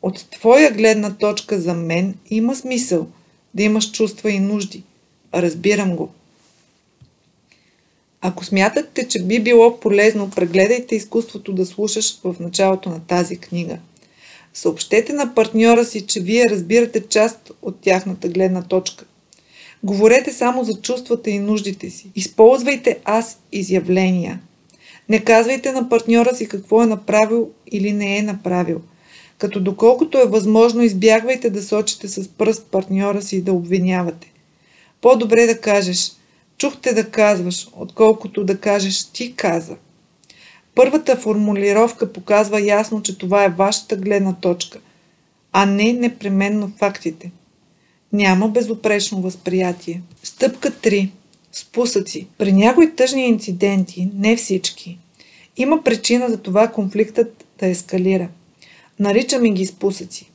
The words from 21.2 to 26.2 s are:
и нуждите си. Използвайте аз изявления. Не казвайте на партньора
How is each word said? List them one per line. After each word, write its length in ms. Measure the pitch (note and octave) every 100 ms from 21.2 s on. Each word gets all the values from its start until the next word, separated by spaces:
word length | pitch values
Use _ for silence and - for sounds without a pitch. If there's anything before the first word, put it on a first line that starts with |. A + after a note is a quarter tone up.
| -
и 100 | G3+
нуждите 500 | G3+ G#3+ G3+ G3 -
си. 220 | - G3 F#3
Използвайте 840 | F#3 - A3 C4 B3 C4+ B3 - -
аз 320 | G#3+ A#3 - _
изявления. 880 | G3+ F#3+ F#3 E3+ F#3 F#3+ F3+ F3 F#3 - _ _ _ _ - -
Не 100 | A3
казвайте 520 | A3 A3+ A#3 C4 C4+
на 180 | C4 B3
партньора 460 | A#3 A3+ A#3